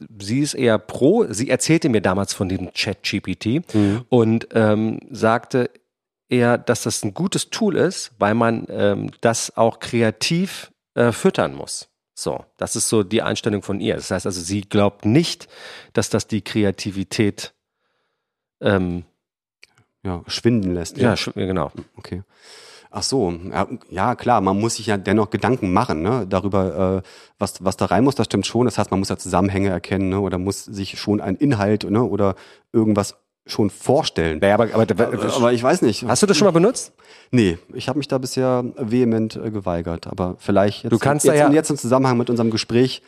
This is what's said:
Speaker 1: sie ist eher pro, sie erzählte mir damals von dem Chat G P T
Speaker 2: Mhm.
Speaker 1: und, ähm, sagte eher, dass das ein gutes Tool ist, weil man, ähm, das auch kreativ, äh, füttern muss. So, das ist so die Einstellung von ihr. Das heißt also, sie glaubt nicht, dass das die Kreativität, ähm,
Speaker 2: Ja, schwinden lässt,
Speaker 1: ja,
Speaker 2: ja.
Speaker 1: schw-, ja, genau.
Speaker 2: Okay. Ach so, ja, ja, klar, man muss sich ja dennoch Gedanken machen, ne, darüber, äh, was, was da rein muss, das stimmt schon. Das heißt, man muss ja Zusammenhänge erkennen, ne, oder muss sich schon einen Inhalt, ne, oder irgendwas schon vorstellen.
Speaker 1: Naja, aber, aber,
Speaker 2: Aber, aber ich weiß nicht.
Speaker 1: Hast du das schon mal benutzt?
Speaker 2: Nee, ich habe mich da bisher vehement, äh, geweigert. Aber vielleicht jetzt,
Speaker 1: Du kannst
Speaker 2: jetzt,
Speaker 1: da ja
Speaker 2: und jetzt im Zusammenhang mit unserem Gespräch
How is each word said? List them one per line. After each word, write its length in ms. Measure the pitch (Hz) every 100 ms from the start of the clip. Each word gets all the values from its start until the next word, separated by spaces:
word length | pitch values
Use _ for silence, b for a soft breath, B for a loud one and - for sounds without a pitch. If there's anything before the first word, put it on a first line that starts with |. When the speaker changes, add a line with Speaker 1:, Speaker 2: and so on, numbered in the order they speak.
| - 107
Speaker 1:
sie 200 | 98 127
ist 140 | 147 -
eher 240 | 120 110
pro, 460 | - - 131 226 -
sie 200 | 98 -
erzählte 380 | 123 - 160 160
mir 140 | 110
damals 320 | 95 92 98
von 160 | - 98
dem 240 | 92 90
Chat 300 | - - 95
G 180 | - 101
P 140 | - 90
T 260 | 107 139 -
Speaker 2:
Mhm. 280 | 107 101 107 123
Speaker 1:
und, 380 | 123 110 113 -
ähm, 460 | - 107 107 110 - -
sagte 580 | 110 110 117 - 131 123 - _ _ _ _ -
eher, 300 | 123 120 120
dass 260 | - 120
das 200 | 117 -
ein 100 | 110
gutes 360 | - 185 - -
Tool 240 | - 214 123
ist, 360 | 151 190 - -
weil 140 | 101
man, 320 | 117 117 113 -
ähm, 420 | 104 101 101 107 -
das 340 | 117 - - -
auch 220 | 113 -
kreativ, 920 | - 120 113 - - 165 190 - - _ _ -
äh, 160 | 120
füttern 420 | 113 190 - 87
muss. 340 | 67 - - - _ _ -
So, 280 | - 67 - -
das 180 | - 113
ist 140 | -
so 140 | 113
die 180 | 95 110
Einstellung 400 | 107 107 117 104
von 180 | - 101
ihr. 160 | 113 80
Das 160 | -
heißt 140 | 92 104
also, 160 | 90
sie 200 | 82 101
glaubt 440 | 98 104 101 - 104
nicht, 420 | 127 170 - - B B B B
dass 160 | - 104
das 180 | 110 -
die 140 | 110
Kreativität, 1120 | - 110 101 95 110 98 95 - 104 - - _ _ _ _ _ _ _ _ _ _ _
ähm, 420 | 139 98 92 87 85 _ _ _ _ _ _ _ _ _
Speaker 2:
Ja, 200 | 98 87 -
schwinden 460 | - 117 120 92
lässt, 240 | 87 87 -
Speaker 1:
ja, 120 | 120
Speaker 2:
ja. 40 | 95
Speaker 1:
schw-, 220 | - -
ja, 60 | 95
genau. 260 | 92 73 - - -
Speaker 2:
Okay. 280 | - 90 - B B B B B B
Ach 140 | 110
so, 280 | - 135 92 85 90
ja, 160 | 82 - 120 -
ja, 260 | 90 107 123
klar, 260 | 120 120
man 180 | 95 98
muss 160 | 113 -
sich 120 | 110
ja 100 | 101
dennoch 320 | 95 104 104
Gedanken 420 | 104 101 127 95
machen, 300 | 92 127 76
ne, 240 | 90 131 95
darüber, 760 | 95 98 98 95 78 92 95 B
äh, 20 | B B -
was, 240 | 101 -
was 140 | 92 -
da 80 | 95
rein 180 | 90
muss, 120 | 135 131
das 100 | 107
stimmt 200 | 104 95
schon. 180 | 117 123
Das 120 | -
heißt, 140 | 101
man 80 | 98
muss 100 | 98
ja 80 | 95
Zusammenhänge 520 | 90 90 98 95 98
erkennen, 400 | 90 - 98 95
ne, 100 | 95
oder 180 | 98 90
muss 260 | 95 - -
sich 340 | 101 98 -
schon 220 | - 104
einen 160 | 98 -
Inhalt, 520 | 143 110 101 104 101
ne, 140 | 104
oder 320 | 120 98 101 95 B B _
irgendwas 420 | 117 110 104 98 - _ _ -
schon 220 | - 104
vorstellen. 640 | - - 135 - - 82 78
Speaker 1:
Naja, 140 | 98 107
aber, 100 | 110
aber, 80 | 113
Speaker 2:
Aber, 500 | 110 90 233 113 - 135
aber 180 | 120
ich 100 | 123
weiß 180 | 127 175
nicht. 220 | 151 - 127
Speaker 1:
Hast 160 | -
du 60 | 208
das 100 | 185
schon 80 | 202
mal 60 |
benutzt? 420 | 165 190 262 - _ b b b
Speaker 2:
Nee, 260 | 123 101 80 -
ich 140 | 123 120
habe 80 | 139
mich 100 | 139
da 100 | 135
bisher 440 | 127 - 127 127 123 -
vehement, 580 | 120 123 120 113 110 -
äh, 140 | 113
geweigert. 540 | 107 92 85 87 85 -
Aber 280 | - 90 90
vielleicht 460 | - 98 104 -
jetzt, 80 | 117
Speaker 1:
Du 80 | 113
kannst 260 | 139 147 -
Speaker 2:
jetzt, 80 |
Speaker 1:
da 60 | 151
ja 80 | 147
Speaker 2:
und 60 |
jetzt 160 | 147 156
im 60 | 143
Zusammenhang 400 | 117 131 135 120
mit 120 | 117
unserem 220 | 120 113
Gespräch 500 | 110 - 117 127 -